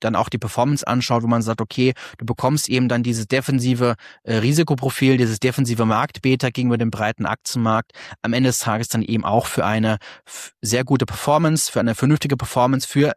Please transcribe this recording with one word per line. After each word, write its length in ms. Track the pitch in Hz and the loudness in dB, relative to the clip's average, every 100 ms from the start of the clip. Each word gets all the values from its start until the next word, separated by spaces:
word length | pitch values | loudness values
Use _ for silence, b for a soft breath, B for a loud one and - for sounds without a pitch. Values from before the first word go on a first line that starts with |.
dann 140 | 135 | -2
auch 140 | 101 - | 0 -2
die 100 | 107 | -4
Performance 480 | 110 - 131 143 - | -4 -2 0 0 0
anschaut, 360 | 123 - 120 | -2 0 0
wo 40 | 117 | 2
man 140 | 117 | 0
sagt, 220 | 110 113 | 0 -4
okay, 320 | 107 - 127 - B B | -4 0 0 0 B B
du 80 | 117 | -8
bekommst 420 | 117 131 147 - | -2 0 0 0
eben 200 | 127 123 | 0 2
dann 120 | 120 | 0
dieses 260 | 120 113 104 | 0 -2 -2
defensive, 640 | 131 139 135 123 120 120 110 B B | -2 0 0 2 2 2 0 B B
äh, 120 | - 113 | -4 0
Risikoprofil, 800 | 117 151 156 131 135 - 131 131 | 2 2 2 0 -2 2 4 4
dieses 240 | 117 107 | 2 0
defensive 460 | 127 139 120 113 110 | -2 0 0 2 2
Marktbeta 640 | 110 147 - 131 131 127 | 2 -2 -2 0 0 0
gegenüber 260 | 131 123 117 | -2 0 0
dem 140 | 113 | 0
breiten 340 | 101 107 113 | -2 -4 -2
Aktienmarkt 680 | 95 110 - 123 113 110 - B B B | -4 -4 -6 -2 0 0 -2 B B B
am 140 | 113 | -4
Ende 160 | 120 127 | 0 2
des 80 | - | 0
Tages 300 | 117 110 117 | -2 -2 -2
dann 140 | 113 | -2
eben 220 | - 113 | -2 -2
auch 220 | - 113 - | 0 0 0
für 180 | - | -2
eine 320 | 90 110 110 107 B B B | 0 2 0 -2 B B B
f-, 260 | B B _ | B B _
sehr 240 | 107 120 | -2 0
gute 220 | 131 131 - | 2 0 0
Performance, 640 | - - 151 160 156 - | -4 2 2 2 0 -2
für 60 | - | -2
eine 160 | 117 | -2
vernünftige 420 | 110 135 151 143 131 | 0 2 2 0 -4
Performance, 520 | - 127 123 135 - | -2 0 2 2 0
für 240 | 139 147 | 0 0